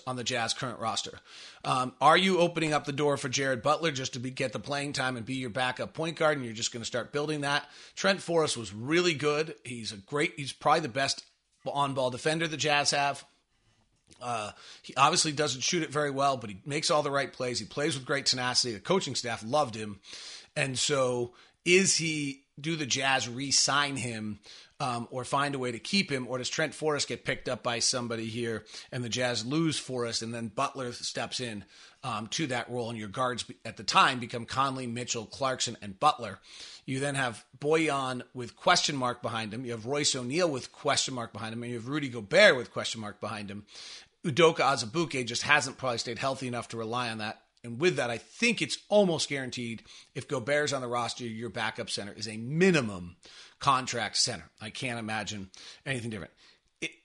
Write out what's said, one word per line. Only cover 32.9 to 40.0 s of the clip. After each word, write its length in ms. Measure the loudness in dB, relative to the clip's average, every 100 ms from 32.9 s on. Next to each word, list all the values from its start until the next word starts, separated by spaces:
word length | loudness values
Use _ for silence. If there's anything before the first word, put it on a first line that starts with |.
| -4
your 80 | -6
guards 360 | -2 0 -2
be-, 140 | -8 -12 -12
at 120 | -8
the 60 |
time 360 | 2 6 6 4
become 260 | -4 -6 -4
Conley, 400 | 0 0 0 -4
Mitchell, 400 | -6 -4 -4 -6
Clarkson, 520 | -2 -2 0 -4 -6
and 180 | -10 2
Butler? 400 | 2 2 -2 -10 -16 -18 -16 -14 -6
You 140 | -2
then 160 | -2 0
have 280 | -2 -2 -12 -4
Bojan 640 | 2 4 4 2 0 -4 -8 -10
with 200 | -10 0
question 400 | 4 4 4 0
mark 280 | -2 -2
behind 300 | -4 -4 -4
him. 120 | -6 -8
You 60 |
have 160 | -8 -4
Royce 280 | 0